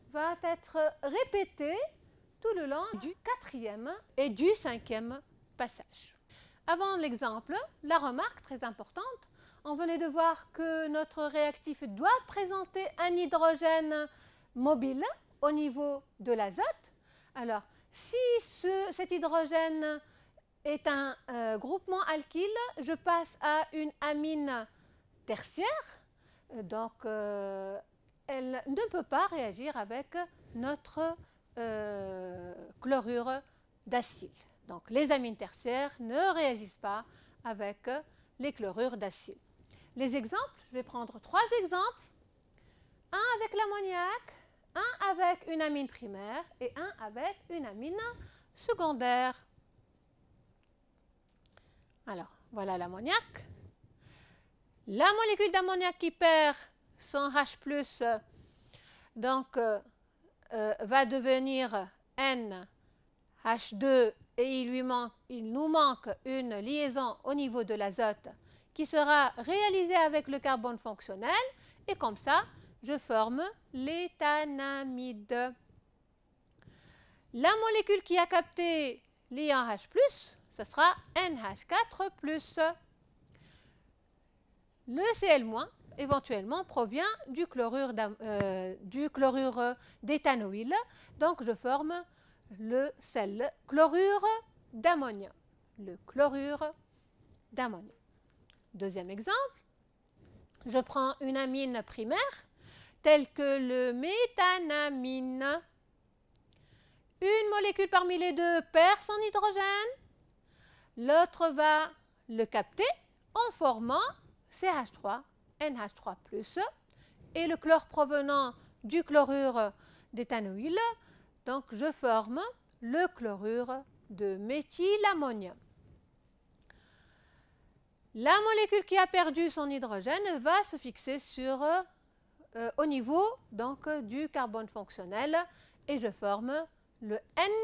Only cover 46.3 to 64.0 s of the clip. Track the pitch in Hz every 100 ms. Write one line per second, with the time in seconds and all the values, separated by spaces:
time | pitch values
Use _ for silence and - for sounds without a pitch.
46.3 | 269 349 - 247 277 370 359 214 220 339
47.3 | 403 - 339 247 202 285 403 466 480 -
48.3 | - _ - - 415 320 262 247 247 254
49.3 | - _ _ _ _ _ _ _ _ _
50.3 | _ _ _ _ _ _ _ _ _ _
51.3 | _ _ _ _ _ _ _ - 190 165
52.3 | - _ 214 196 180 175 185 254 427 -
53.3 | - - - - _ _ _ - - -
54.3 | _ _ _ _ _ - 202 359 415 440
55.3 | 403 403 370 370 370 359 349 339 - 330
56.3 | 320 302 277 - _ _ - - 285 277
57.3 | 277 277 - 277 294 262 - 233 220 -
58.3 | - - _ - - - - - 226 247
59.3 | 262 262 269 226 202 - _ _ _ _
60.3 | _ _ 226 214 - 208 269 247 269 247
61.3 | 262 262 262 247 208 185 - _ - 269
62.3 | 254 214 185 190 _ _ _ _ _ _
63.3 | _ 226 226 - 202 269 262